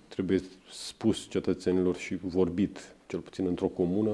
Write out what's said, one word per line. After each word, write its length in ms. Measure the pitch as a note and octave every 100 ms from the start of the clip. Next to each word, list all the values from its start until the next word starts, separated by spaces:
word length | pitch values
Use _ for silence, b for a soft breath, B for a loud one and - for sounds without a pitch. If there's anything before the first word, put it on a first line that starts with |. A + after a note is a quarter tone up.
| -
trebuie 320 | - F#2 F#2+ - - -
spus 580 | - - - A2+ F#2+ -
cetățenilor 680 | G2 - F2+ F#2 F#2 F2+ F2
și 200 | - F#2+
vorbit, 720 | F#2+ F2 F2 E2+ F#2+ - - - -
cel 120 | E2+
puțin 280 | - - F#2
într-o 200 | E2+ F#2+
comună, 440 | - F2+ G2+ G#2+